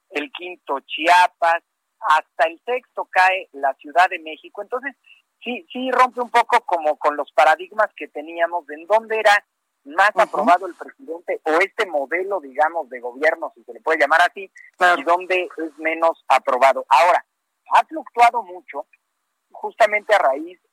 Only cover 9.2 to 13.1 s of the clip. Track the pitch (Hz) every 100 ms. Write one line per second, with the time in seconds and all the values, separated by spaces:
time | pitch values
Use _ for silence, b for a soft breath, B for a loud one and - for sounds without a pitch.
9.2 | 208 208 - _ _ _ 139 165 208 180
10.2 | 156 151 147 180 190 - 135 - - 175
11.2 | - - 156 160 190 - 202 151 135 165
12.2 | 190 196 139 131 156 170 127 123 123